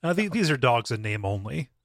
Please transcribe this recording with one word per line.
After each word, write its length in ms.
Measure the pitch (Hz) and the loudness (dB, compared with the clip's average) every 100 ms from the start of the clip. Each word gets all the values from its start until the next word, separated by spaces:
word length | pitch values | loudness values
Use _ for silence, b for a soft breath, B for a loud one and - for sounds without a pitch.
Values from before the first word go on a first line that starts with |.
Uh, 80 | 165 | 0
the-, 140 | 180 208 | 0 0
these 240 | 196 175 | 2 2
are 60 | 143 | 4
dogs 340 | 123 120 113 | 4 2 0
in 100 | 113 | -6
name 220 | 107 104 | -4 -4
only, 460 | 98 101 101 143 151 _ | -2 -4 -4 -8 -8 _